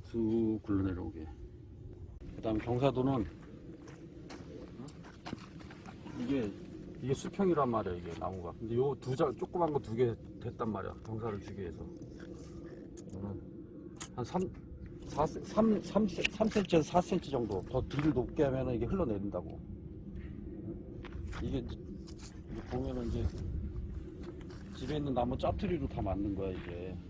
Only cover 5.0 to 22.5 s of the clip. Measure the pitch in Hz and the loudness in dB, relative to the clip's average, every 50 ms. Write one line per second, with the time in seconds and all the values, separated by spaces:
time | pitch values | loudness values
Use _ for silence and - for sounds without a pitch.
5 | - - - - - - - - - - - - - - - - - - - - | -14 -14 -14 -12 -8 -8 -8 -8 -8 -12 -12 -12 -12 -12 -14 -12 -12 -12 -12 -12
6 | - 294 - 262 247 247 - 269 226 202 - - - - - - - - - - | -12 -10 -6 -4 0 2 2 2 2 0 -2 -6 -10 -10 -10 -10 -10 -10 -8 -4
7 | - 127 139 - - 190 - - 202 185 165 147 139 123 117 110 98 95 87 87 | 0 0 0 2 0 -4 2 4 6 6 8 6 6 6 4 2 2 2 -2 -2
8 | 87 85 82 82 - 90 95 92 87 85 - - 117 110 117 120 135 143 131 92 | -4 -6 -4 -4 -2 -2 -2 -4 -4 -6 -6 -6 -4 2 4 6 6 6 4 0
9 | - 123 131 127 165 139 120 - 180 - - 180 170 156 147 135 - 104 110 113 | -2 -2 4 4 4 4 4 0 -4 -2 2 4 4 4 4 0 0 0 4 6
10 | 127 117 110 - - - - - - 117 - - 120 113 104 95 95 95 - - | 6 6 4 0 -6 -12 -12 -6 -6 -6 -2 0 0 0 0 0 -2 -4 -6 -6
11 | - 107 113 110 113 113 104 98 - - 101 101 95 85 80 - 80 - - - | -6 -6 -4 -2 -2 -2 -2 -2 -4 -6 -6 -4 -4 -6 -6 -6 -8 -8 -8 -10
12 | - - - - - - - - - - - - - - - - - - - - | -12 -12 -12 -12 -12 -12 -10 -12 -12 -10 -10 -10 -10 -10 -12 -12 -12 -12 -12 -12
13 | - - - - 101 101 - - - - - - - - - - - - - - | -12 -10 -6 -4 -4 -4 -4 -6 -8 -10 -12 -12 -12 -12 -12 -12 -12 -12 -6 -6
14 | - - - 127 120 - - 180 185 - - - - - - - - - - - | -8 -6 -4 -4 -4 0 0 0 0 0 -4 -10 -12 -12 -12 -10 -10 -12 -10 -10
15 | - - - 139 151 156 - - - - - 202 226 220 208 180 - - - 202 | -8 -4 2 2 2 4 2 -4 -6 2 4 6 8 8 6 4 2 2 4 4
16 | 220 190 - - - - - - 220 214 - 214 190 - - 160 151 - - 175 | 4 4 2 0 -2 -2 2 2 2 6 6 4 6 8 8 8 8 8 6 6
17 | 175 - 196 175 - 147 135 127 120 101 104 92 - - - 131 - - - 135 | 6 6 2 2 2 2 2 2 2 2 0 0 0 2 2 2 2 2 0 4
18 | 156 156 127 123 117 - - - 147 135 131 131 131 127 123 107 - - 190 190 | 4 6 6 6 2 2 4 4 6 6 6 4 2 2 2 2 2 2 4 2
19 | 170 120 104 98 101 101 90 90 78 82 - - - - - - - - - - | 4 2 2 0 0 0 -2 -2 -2 -4 -8 -8 -8 -8 -10 -8 -8 -10 -10 -10
20 | - - - - - - - - - - - - - - - - - - - - | -10 -8 -8 -8 -8 -8 -8 -8 -8 -8 -8 -6 -6 -6 -6 -6 -8 -8 -8 -8
21 | - - - - - - - - - 123 135 131 117 - - - - - - - | -8 -8 -8 -6 -6 -6 -4 -2 -2 0 0 0 0 -2 -6 -6 -8 -8 -8 -10
22 | - - - - - - - - - - | -10 -10 -10 -10 -10 -10 -12 -12 -8 -6